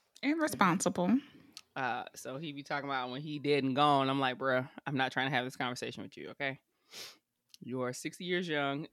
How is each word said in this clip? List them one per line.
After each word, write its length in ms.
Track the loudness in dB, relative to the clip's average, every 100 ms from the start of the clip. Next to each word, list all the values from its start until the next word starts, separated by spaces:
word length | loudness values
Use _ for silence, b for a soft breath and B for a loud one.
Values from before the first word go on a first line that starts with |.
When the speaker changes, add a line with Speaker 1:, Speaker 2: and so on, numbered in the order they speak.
| _ -4
Speaker 1:
And 180 | -2 0
responsible. 800 | 0 2 4 4 2 0 2 2 B B B B -14 -4
Speaker 2:
Uh, 280 | -2 -2 -6
so 240 | -12 -10 -8
he 140 | -8
be 100 | -10
talking 260 | -6 -4 -2
about 220 | -4 -4
when 100 | -6
he 180 | -6 -4
dead 240 | 2 4
and 120 | 4 6
gone. 320 | 6 6 4
I'm 120 | 2
like, 180 | 2 0
"Bruh, 300 | 2 2 0 -8 -4
I'm 100 | 0
not 160 | 0
trying 160 | 0 0
to 40 | 0
have 80 |
this 120 | -2 -2
conversation 460 | -4 -2 -6 -8
with 140 | -12 -12
you, 140 | -14
okay? 300 | -4 -4 -4 _ B B B B B _ _ _ -18
You 220 | -8 -4
are 100 | -4
sixty 320 | -4 -8 -8
years 240 | -2 -2 0
young 380 | 0 0 -2 -6